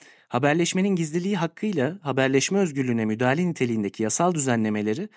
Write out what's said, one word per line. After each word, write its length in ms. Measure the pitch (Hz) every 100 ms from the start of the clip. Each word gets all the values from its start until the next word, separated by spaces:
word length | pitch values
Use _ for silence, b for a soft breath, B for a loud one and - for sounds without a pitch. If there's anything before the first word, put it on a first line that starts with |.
| b b b
haberleşmenin 680 | 123 143 160 170 190 202 180
gizliliği 420 | 156 165 185 196
hakkıyla 600 | 165 - 214 165 131 196
haberleşme 580 | 143 131 131 135 - 196
özgürlüğüne 460 | 175 139 127 117 110
müdahale 420 | 110 127 147 180
niteliğindeki 560 | - 120 113 98 -
yasal 300 | 107 - 180
düzenlemeleri 760 | 165 135 117 107 107 107 127 214